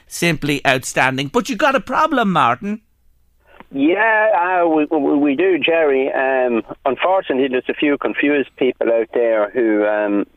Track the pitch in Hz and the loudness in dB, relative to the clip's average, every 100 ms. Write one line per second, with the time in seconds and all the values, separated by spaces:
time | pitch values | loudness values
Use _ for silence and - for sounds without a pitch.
0 | - - 170 156 147 143 135 131 - 156 | -14 -4 -2 -2 -2 -2 0 0 -2 0
1 | 131 131 143 247 - 208 294 269 220 262 | 0 0 -2 -2 -2 -2 0 0 -2 -2
2 | 311 262 202 165 123 123 202 220 _ _ | 0 0 0 2 2 0 -6 -10 _ _
3 | _ _ _ _ _ - - 135 151 190 | _ _ _ _ _ -20 -10 -2 0 2
4 | 220 214 220 185 175 180 170 156 151 156 | 2 2 2 2 0 2 2 2 0 0
5 | 143 147 147 135 185 151 170 165 151 135 | 0 0 0 0 0 0 0 2 2 2
6 | 135 135 135 131 123 117 - - 135 127 | 0 0 0 2 2 -2 -4 -6 -4 -2
7 | 175 190 - 131 135 123 - 117 151 143 | 0 0 0 -2 0 -2 -4 -2 0 0
8 | 113 - 143 147 123 - 127 - 113 117 | -2 -2 0 0 -2 -2 -2 0 0 0
9 | 110 123 117 110 104 123 113 104 104 107 | 0 0 0 0 0 0 0 2 0 0
10 | 104 101 - | 0 -2 -4